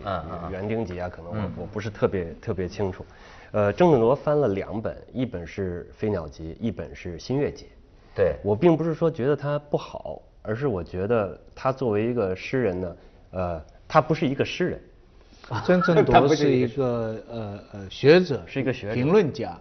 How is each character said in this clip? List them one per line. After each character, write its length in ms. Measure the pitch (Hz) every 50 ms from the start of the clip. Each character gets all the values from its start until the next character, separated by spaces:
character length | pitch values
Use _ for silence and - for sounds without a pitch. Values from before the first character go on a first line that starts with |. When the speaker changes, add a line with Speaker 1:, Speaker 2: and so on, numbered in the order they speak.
| 107
Speaker 1:
嗯， 220 | 104 95 82 76 78
嗯， 80 | 80 85 85
嗯。 60 | 80
Speaker 2:
园 160 | 92 92 101 107
丁 160 | 113 113 113
集 160 | 90 90 87
啊， 80 | 90 90
可 140 | - -
能 60 | 82 85
我， 100 | 107 110
Speaker 1:
嗯。 140 | 101 87 80 85
Speaker 2:
我 80 | 87 82
不 120 | - 107
是 80 | 101 110
特 200 | - - 127 104
别， 260 | - 95 85 82 - -
特 100 | - -
别 160 | 98 90 92 85
清 240 | - - 101 92
楚。 140 | 90 - 92 - - - - - - - - -
呃， 200 | - 107 104 101
郑 200 | 101 - 180 175
振 80 | 147 117
铎 160 | 113 117 135
翻 240 | 135 - 151 147 151
了 80 | 139 110
两 340 | 95 98 - - 90 113
本， 160 | 104 95 - - - - -
一 100 | 117 131
本 220 | 113 - 87 85
是 420 | 80 - 104 95 90 87 87 - - -
《飞 160 | - 107 107
鸟 180 | 104 87 78 73
集》， 280 | 69 - 80 80 - -
一 120 | 110 113
本 240 | 87 - 82 69 -
是 180 | - - 90 85 78
《新 180 | - - 127 143
月 140 | 143 -
集》。 140 | - - - - - - - - - - - - -
Speaker 1:
对。 200 | - 95 82 71 - -
Speaker 2:
我 120 | 101 107
并 200 | 107 165 175 165
不 80 | 156 160
是 100 | 170 156
说 160 | - 170 160
觉 180 | 151 - 117 143
得 80 | 147
它 220 | - 143 143 147 147
不 180 | - - - 147
好， 440 | - - - - - - 76 - - - - -
而 140 | - 104 107
是 120 | 120 147 139
我 160 | 104 90 82
觉 240 | - - 90 95 107
得 320 | 120 113 101 90 - - - - -
他 160 | - - 135
作 200 | 131 - 135 117
为 140 | 104 104 110
一 80 | 120 123
个 220 | 120 101 92 92
诗 260 | 92 - - - 131
人 200 | 120 98 87 92
呢， 160 | 92 85 85 - - - - - - -
呃， 340 | - 92 92 87 85 78 - - - - - -
他 140 | - 156
不 120 | 139 - 160
是 140 | - 135 127
一 60 | 135
个 100 | 135 113
诗 220 | - - - 180
人。 160 | 156 - - - - - - - - - - - - - - - -
Speaker 3:
<laughs> 160 | 113 107 -
郑 160 | - 180 180
振 220 | 175 180 165 208 175
铎 0 |
是 0 |
一 20 |
个， 80 | 139 120
Speaker 1:
他 80 | 120 135 143
不 80 | 156
是 160 | 143 147 143
一 160 | 131 127 127 117
个 560 | - 139 131 123 120 117 113 110 110 110 - 120
Speaker 3:
呃， 300 | 117 113 107 101 101 104 - -
呃， 180 | - 101 98 92
学 300 | - - 123 139 160 185
者， 220 | 185 175 131 98 85
Speaker 2:
是 140 | - - 139
一 40 | 127
个 100 | 131 120
学 160 | - 98 101
者。 40 | 113
Speaker 3:
评 140 | 123 127 151
论 240 | 185 220 190 135
家。 260 | - - 107 90 90 -